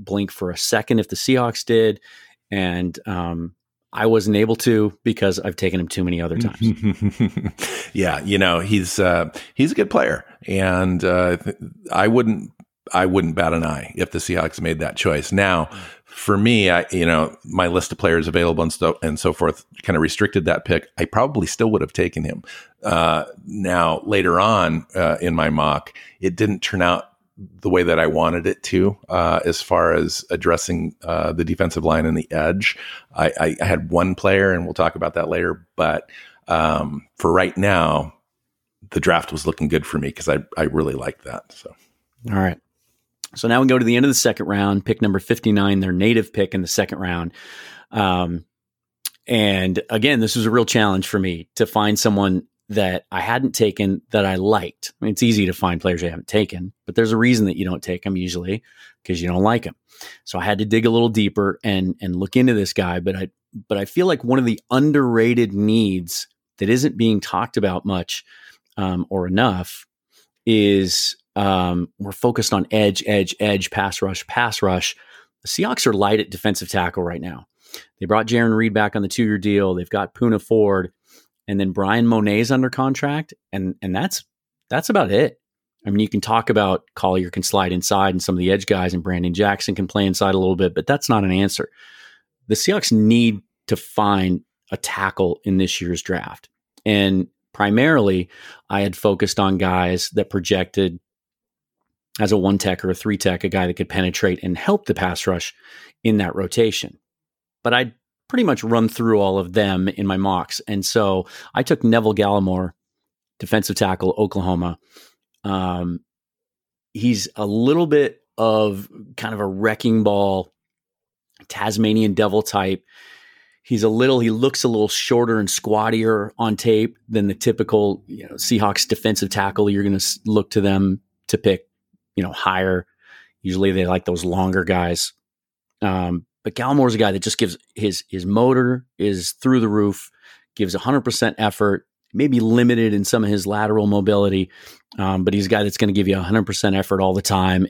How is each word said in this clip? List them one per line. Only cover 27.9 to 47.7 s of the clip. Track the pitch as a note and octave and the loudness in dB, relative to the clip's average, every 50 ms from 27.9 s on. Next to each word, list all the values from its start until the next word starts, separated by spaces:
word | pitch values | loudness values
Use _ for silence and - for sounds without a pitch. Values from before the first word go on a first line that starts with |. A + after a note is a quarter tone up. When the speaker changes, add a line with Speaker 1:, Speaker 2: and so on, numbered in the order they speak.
| E2 D#2+ | 4 2
Speaker 2:
I | E2 D#2+ | 2 2
wanted | D2+ D#2+ E2 E2 E2 F2 D#2+ - | 2 2 0 0 0 0 -2 -2
it | - - - | -4 -4 -6
to, | - - F#2 F#2 G2+ G#2 - _ - | -2 0 2 2 2 0 -4 _ -4
uh, | F#2 F2+ E2+ E2+ E2 E2+ - | -2 0 0 2 0 0 0
as | F2 E2+ - | 0 -2 -4
far | - - F2+ E2+ E2+ E2+ E2 | -2 0 2 2 4 4 2
as | D#2+ D#2+ D#2+ D#2 - - - | 2 0 -2 -4 -6 -8 -6
addressing, | F2 E2+ - E2+ E2+ E2+ - - F2+ E2+ E2 E2 - _ - | -6 -2 0 0 0 0 0 -2 -4 -4 -4 -6 -8 _ -8
uh, | E2+ E2+ D#2+ D#2+ D#2 D#2+ | -6 -4 -2 -2 -2 -2
the | E2 E2+ | -2 -2
defensive | E2 F#2 - F#2+ E2+ - E2+ D#2 | -2 -2 -2 -2 -2 -2 -2 0
line | D#2+ D#2+ D#2+ D#2+ | 0 2 2 2
and | D#2+ D#2+ D#2+ | 0 0 -2
the | D#2 - | -4 -4
edge. | - D#2 D2+ D#2+ F2+ G2 G2 - - - - - - - - _ - | -4 -2 0 0 0 -2 -2 -4 -4 -6 -10 -16 -18 -18 -20 _ -6
I, | - D#2 D#2+ - - | -2 -2 -2 0 0
I, | D#2+ E2 D#2+ - | -2 -2 -2 0
I | - | 0
had | F#2 F2 D#2 D#2+ E2 | 0 0 0 -2 0
one | E2 E2+ F2 F#2 F#2 | 0 2 2 0 0
player, | - - G2 F#2+ G2 G2 G2 F#2 | 0 0 2 2 4 4 2 2
and | F2 F2 | 0 -2
we'll | E2 D#2+ | -4 -2
talk | - F2+ D#2+ - | -2 -2 -2 -2
about | E2 E2+ E2 - | -2 -4 -4 -2
that | E2+ E2 D#2+ | -2 -4 -2
later. | E2 F2 F2 E2+ D#2+ - - _ _ | -2 -2 -2 -2 -4 -6 -10 _ _
But, | - E2+ D#2+ D#2 D#2+ - - - - - - - _ _ - | -2 -2 0 0 -2 -6 -10 -20 -20 -20 -20 -20 _ _ -2
um, | E2+ D#2+ D#2+ D#2 D#2 D2+ D2+ D2 C#2+ C#2+ - _ _ - | 0 0 2 2 0 0 -2 -4 -8 -10 -12 _ _ -2
for | - E2+ | 0 0
right | E2 F2+ F#2 F2+ - | 2 2 0 0 0
now, | F#2 F#2+ G2+ G2 F2 E2 D2+ D2+ D2+ D2 D#2+ - _ _ _ _ _ _ _ _ _ _ _ _ _ - - | 0 0 2 2 2 2 2 0 0 -2 -4 -10 _ _ _ _ _ _ _ _ _ _ _ _ _ -14 -8
the | - - | -6 -2
draft | C#2+ F2 E2+ E2+ - - | 2 2 2 2 2 -2
was | - D2+ C#2+ | -8 -6 -4
looking | - - - E2 D2 | -4 -4 -2 -2 0
good | D2+ D#2 D2 | 0 -2 -2
for | - - D#2 | -2 -6 -4
me | C#2+ C#2 | -4 -6
'cause | - - - - | -8 -6 -4 -2
I, | C#2+ C#2+ C#2 - - - | -2 -2 -4 -6 -4 -2
I | D#2+ | -2
really | D2 C#2 D2+ D#2 D2 C2+ | -2 0 -2 -2 -2 -4
liked | C2+ B1 C2+ - _ - | -6 -8 -10 -10 _ -12
that. | - B1 - - _ | -14 -14 -14 -14 _
So. | - - - - - _ _ _ _ _ _ _ _ _ A#2 A#2+ | -20 -20 -20 -20 -20 _ _ _ _ _ _ _ _ _ -10 -4
Speaker 1:
All | G#2+ G2 | -2 0
right. | F#2+ F#2 E2+ - _ _ _ _ _ _ _ _ _ _ _ _ - - - | 0 0 0 -4 _ _ _ _ _ _ _ _ _ _ _ _ -20 -18 -10
So | - - A#2 | -4 0 2
now | A#2 B2+ | 4 4
we | C3+ C3 | 4 4
go | B2+ B2+ | 4 4
to | B2 | 4
the | A2+ A#2+ A#2+ | 4 4 4
end | C3 | 4
of | C#3+ | 4
the | C3 | 2
second | - - A#2+ G#2+ - G2+ D#2 | 2 2 0 0 0 -2 -2
round, | G2+ G2+ G2+ G2+ G2+ G2 - | -2 0 0 2 0 0 0
pick | - A2 - | -2 -2 0
number | A2 G#2 G2 G2 | 0 0 0 0
fifty-nine, | - - A#2 - - A2+ G#2 G2+ G2 G2 G2 G2 | 0 0 -2 0 0 2 2 2 2 2 2 0
their | F#2+ F#2+ | 0 0
native | F2+ F2+ F#2+ A2 A#2 A2+ G#2 - | 0 2 2 4 4 2 2 0
pick | - - G2 F#2 - | -2 -2 -2 -2 -2
in | G2 | -4
the | F2+ E2+ | -4 -4
second | - - G2+ - - D2+ | -2 -2 -2 -2 -4 -8
round. | F#2+ F2+ F2 F2 E2+ E2+ - - - - - - - - | -6 -6 -4 -4 -6 -8 -10 -14 -20 -20 -20 -20 -20 -20